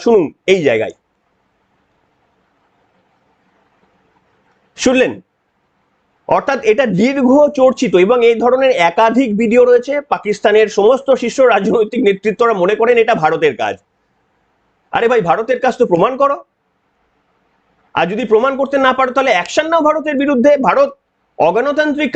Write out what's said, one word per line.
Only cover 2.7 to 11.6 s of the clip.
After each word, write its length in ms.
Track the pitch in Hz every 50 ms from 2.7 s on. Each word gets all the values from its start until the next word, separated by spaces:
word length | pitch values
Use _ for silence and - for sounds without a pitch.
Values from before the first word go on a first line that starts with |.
| _ _ _ _ _ 185 _ _ _ _ _ _ _ _ _ _ _ _ _ _ _ _ _ _ _ _ _ _ _ _ _ _ _ _ _ _ _ _ _ _ _ -
শুনলেন? 340 | - 262 254 254 233 151 104 - - _ _ _ _ _ _ _ _ _ _ _ _ _ _ _ _ _ _ _ _ -
অর্থাৎ 300 | 160 185 196 - 277 240 - 220 214
এটা 120 | 240 262 226 180 170
দীর্ঘ 300 | 220 262 277 277 254 240 262 294 294 285 294 262
চর্চিত 340 | 262 262 254 - 262 208 175 180 185
এবং 120 | 202 247 247 233 233
এই 60 | 233 220 226
ধরনের 300 | 240 247 262 269 262 247 - 170 170
একাধিক 400 | - - 226 226 220 247 277 226 208 202
ভিডিও 220 | 233 214 226 247 247
রয়েছে। 300 | 247 247 240 247 269 277 294 285 - 196
পাকিস্তানের 560 | 180 - 208 202 - - 214 208 214 220 202 -
সমস্ত 320 | 208 196 220 269 254 262 - 262 247
শীর্ষ 180 | 240 226 - - 262 247 214
রাজনৈতিক 460 | 208